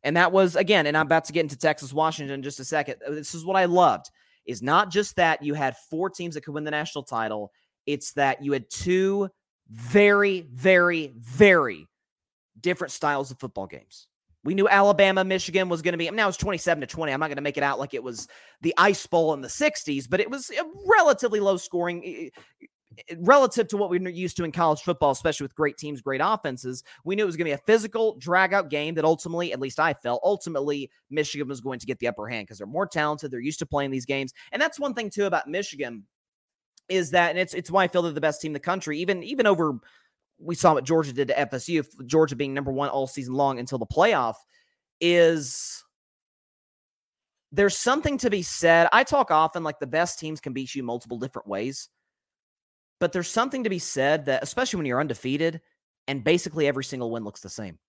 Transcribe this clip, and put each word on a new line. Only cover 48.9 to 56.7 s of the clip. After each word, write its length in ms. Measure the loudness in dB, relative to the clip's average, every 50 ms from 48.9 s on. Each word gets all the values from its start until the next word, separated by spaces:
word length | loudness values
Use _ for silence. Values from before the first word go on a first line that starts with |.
I 120 | 6 4 4
talk 280 | 4 2 2 2 4
often, 320 | 4 4 4 2 0 -4 -6
like, 160 | -6 -6 _
the 80 | -8
best 320 | -4 0 0 0 0 -4 -10
teams 220 | -10 -10 -10 -10
can 120 | -10 -10 -8
beat 200 | -8 -8 -8 -8
you 80 | -8
multiple 380 | -6 -6 -6 -8 -8 -10 -10 -8
different 280 | -8 -10 _ -12 -8
ways. 420 | -6 -6 -4 -4 -6 -8 -10 -14 _ _ _ _ _ _ _ _ _ _ _ _ _ _ _ _ _ _ _ _ _ _ _
But 140 | -4 -2 -2
there's 160 | -4 -6 -2
something 340 | -2 -2 -2 -2 -2 -4 -4
to 60 | -4
be 100 | -4 -4
said 460 | -6 -6 -2 0 2 2 2 0 0
that, 180 | -2 -2 -2 -2
especially 340 | -4 -4 -4 -4 -2 -2
when 80 | -4 -2
you're 140 | 0 0 0
undefeated, 600 | 0 -2 -4 -6 -4 -4 -2 0 -2 -2 -2 -6 _ _ _ _ _ _ _ _ _ -8
and 120 | -8 -4
basically 460 | 2 2 2 2 0 -4 -2 0 0
every 160 | 0